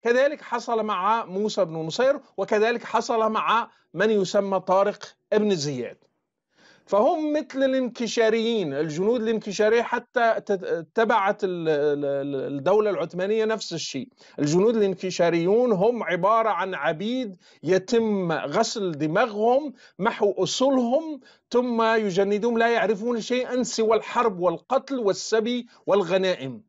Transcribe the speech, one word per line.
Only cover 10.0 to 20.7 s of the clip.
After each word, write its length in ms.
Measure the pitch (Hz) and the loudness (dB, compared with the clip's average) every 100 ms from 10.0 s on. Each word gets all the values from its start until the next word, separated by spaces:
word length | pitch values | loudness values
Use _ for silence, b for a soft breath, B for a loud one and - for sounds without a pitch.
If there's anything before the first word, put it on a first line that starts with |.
| 240 247 233 208 - | -4 0 0 0 -2
تت-، 420 | 196 180 165 160 - | -4 -2 -6 -4 0
تبعت 480 | 220 233 196 202 | 2 2 2 0
ال-، 260 | 190 175 160 | -2 -2 0
ال-، 360 | 147 147 143 143 | 2 2 0 -2
ال-، 520 | 139 139 139 135 139 | -2 -4 -4 -6 -4
الدولة 320 | 143 208 214 | 2 2 2
العثمانية 560 | 170 165 175 190 220 220 | -2 -4 -4 -2 0 0
نفس 280 | 220 - | -4 -6
الشيء. 360 | 165 - 135 117 _ B - | -8 -8 -8 -10 _ B -4
الجنود 360 | 147 170 214 226 | 0 4 4 2
الانكشاريون 960 | 202 185 185 175 170 170 170 220 247 | 0 0 -6 0 2 2 2 2 2
هم 320 | 190 208 240 | 2 2 0
عبارة 460 | 165 180 185 226 226 | -4 0 2 2 2
عن 240 | 175 190 170 | 0 -4 -2
عبيد 600 | 160 156 208 254 233 185 b b | -2 -2 -4 -4 -6 -10 b b
يتم 680 | 147 185 185 233 226 202 175 | 0 0 2 0 2 0 0
غسل 600 | 156 139 165 226 233 190 | -2 -2 0 0 -2 -4
دماغهم، 840 | 147 156 175 240 208 226 262 302 B B - | -2 0 2 0 2 2 2 0 B B -4
محو 320 | 208 - 208 | -2 0 -2
أصولهم، 880 | - 185 - 262 | 0 -2 0 2